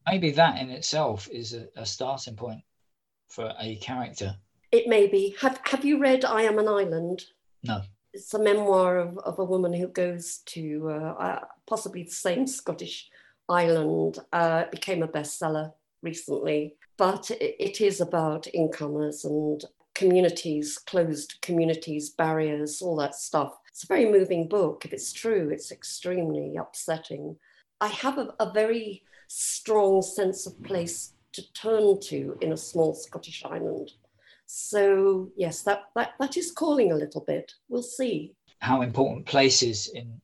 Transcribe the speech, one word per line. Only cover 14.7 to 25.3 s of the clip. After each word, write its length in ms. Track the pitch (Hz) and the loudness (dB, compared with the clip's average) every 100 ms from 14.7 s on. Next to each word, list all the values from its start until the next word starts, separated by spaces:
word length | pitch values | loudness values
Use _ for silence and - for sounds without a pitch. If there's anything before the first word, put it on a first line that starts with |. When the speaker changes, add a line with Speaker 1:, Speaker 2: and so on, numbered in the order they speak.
Speaker 2:
became 320 | - - 175 | -6 -4 -2
a 40 | 160 | -2
bestseller 640 | 151 147 - 160 156 156 - _ _ | -4 -6 -4 -2 -2 -4 -12 _ _
recently, 760 | 170 165 - 147 156 151 151 - _ - | -10 -10 -6 -4 0 -2 -2 -10 _ 0
but 340 | 190 196 - | 2 2 -4
it, 240 | 233 226 - | -4 -4 -2
it 200 | 196 - | -4 2
is 220 | 202 190 | 0 2
about 520 | 170 175 160 156 - | 0 0 0 -2 -4
incomers 680 | 170 156 - 147 147 151 151 | 0 0 -2 -6 -2 -4 -4
and 400 | 151 151 151 151 - _ _ - | -4 -2 -2 -4 -8 _ _ 2
communities, 840 | 190 180 175 170 170 151 147 - | 6 6 6 2 -4 -2 -4 -8
closed 580 | - 185 165 147 - - | -2 0 2 0 -6 -12
communities, 680 | - 170 165 160 165 151 147 | -2 2 2 0 -4 -6 -6
barriers, 720 | - 160 160 156 147 147 - | -2 0 2 0 -2 -4 -4
all 160 | 180 156 | -4 -2
that 180 | 139 - | -2 -4
stuff. 420 | - 156 - - _ | -4 -2 -2 -8 _
It's 140 | - | -14
a 40 | - | 0
very 180 | 349 220 | 4 6
moving 420 | 202 185 175 165 | 6 4 0 0
book. 380 | 208 175 - - | 2 0 -2 -10
If 80 | |
it's 200 | 208 - | -10 -10
true, 360 | - 226 | -6 0